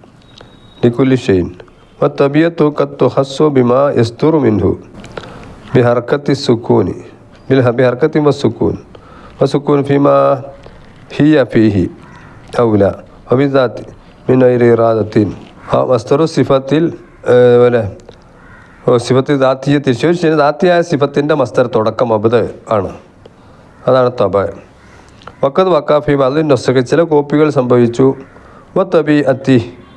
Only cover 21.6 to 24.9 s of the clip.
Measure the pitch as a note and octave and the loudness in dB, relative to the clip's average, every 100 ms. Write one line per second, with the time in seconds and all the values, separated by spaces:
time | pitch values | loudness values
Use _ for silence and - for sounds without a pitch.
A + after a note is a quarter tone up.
21.6 | A#2+ A2+ G#2+ G#2+ A#2+ A2 A2 A#2 F2+ - | -2 -2 -2 -2 -2 0 0 0 -2 -8
22.6 | - G#2+ F2 - - - - - - - | -6 -4 -4 -10 -20 -20 -20 -20 -20 -20
23.6 | - - - C3 B2 B2 G2 G2 F#2 - | -20 -8 0 2 2 0 -2 -2 -4 -8
24.6 | - - - | -20 -20 -20